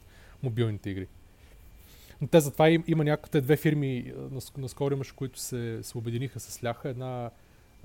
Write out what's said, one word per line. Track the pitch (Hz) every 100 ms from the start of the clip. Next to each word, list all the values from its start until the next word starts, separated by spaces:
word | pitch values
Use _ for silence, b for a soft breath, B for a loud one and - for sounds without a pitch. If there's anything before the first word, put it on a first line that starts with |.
| - b b b
мобилните | 131 113 113 104 104
игри. | 95 92 - - b b b - - b b b b
Но | 135
те | 165
затова | 143 - 156
им-, | 165 160
има | 160
някакви, | 151 151 -
те | 156
две | 131 151
фирми, | 160 151 139 127 123 123
а, |
нас-, | 135 131 - 143
наскоро | 131 - 139
имаше, | 139 131 -
които | 131 -
се, | - 123 117 113
се | 107 123
обединиха | 113 117 131 113
с | - -
Ляха. | 117 120 147
Една, | 123 127 123 120 b b b b -